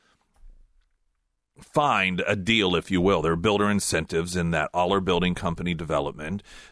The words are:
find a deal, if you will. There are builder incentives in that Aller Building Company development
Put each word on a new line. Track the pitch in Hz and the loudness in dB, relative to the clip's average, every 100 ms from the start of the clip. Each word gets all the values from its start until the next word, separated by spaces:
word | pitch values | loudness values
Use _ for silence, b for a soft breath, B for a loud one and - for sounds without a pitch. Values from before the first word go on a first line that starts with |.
| _ _ _ _ - - _ _ _ _ _ _ _ _ _ - | _ _ _ _ -20 -20 _ _ _ _ _ _ _ _ _ -20
find | - - 147 110 95 90 - | -4 0 2 2 2 0 -2
a | |
deal, | 104 90 113 95 | -2 2 2 4
if | 87 - | 2 0
you | 92 | 2
will. | 90 92 | 2 2
There | 78 | 2
are | 82 | 0
builder | 101 101 104 | 2 2 2
incentives | 101 - 85 78 82 87 90 | 0 0 -2 -2 -4 -2 -2
in | 85 | 0
that | 82 76 | 0 -2
Aller | 87 90 98 | 0 2 2
Building | 92 87 90 | 2 0 0
Company | 87 95 82 87 | -2 -4 -4 -4
development | 82 80 76 71 69 76 98 - B B | -4 -2 -2 -4 -8 -10 -10 -12 B B